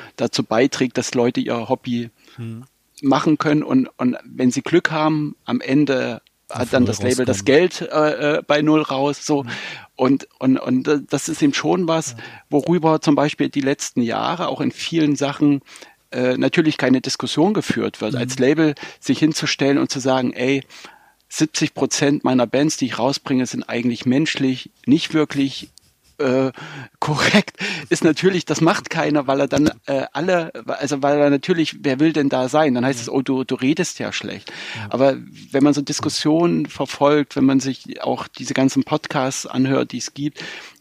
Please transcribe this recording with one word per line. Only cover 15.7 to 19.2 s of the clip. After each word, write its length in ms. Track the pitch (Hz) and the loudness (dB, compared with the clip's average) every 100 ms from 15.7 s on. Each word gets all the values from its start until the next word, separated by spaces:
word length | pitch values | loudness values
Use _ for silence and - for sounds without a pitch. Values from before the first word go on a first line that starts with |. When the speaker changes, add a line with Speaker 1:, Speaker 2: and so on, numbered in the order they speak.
| - - _ - | -20 -20 _ -10
Speaker 1:
äh, 260 | 127 127 127 | -2 0 2
natürlich 400 | 131 - 156 - | 0 2 0 2
keine 240 | 127 131 | 2 2
Diskussion 540 | 131 - 127 - 190 196 | 0 -6 -4 2 2 2
geführt 440 | - 117 104 - | -2 -2 -4 -4
wird, 140 | 110 | -6
Speaker 2:
Mhm. 60 | 127 | -4
Speaker 1:
als 180 | 127 127 | -4 0
Label 380 | 127 156 156 139 - - | 2 4 2 0 -12 -8
sich 180 | - | -2
hinzustellen 640 | 131 | 2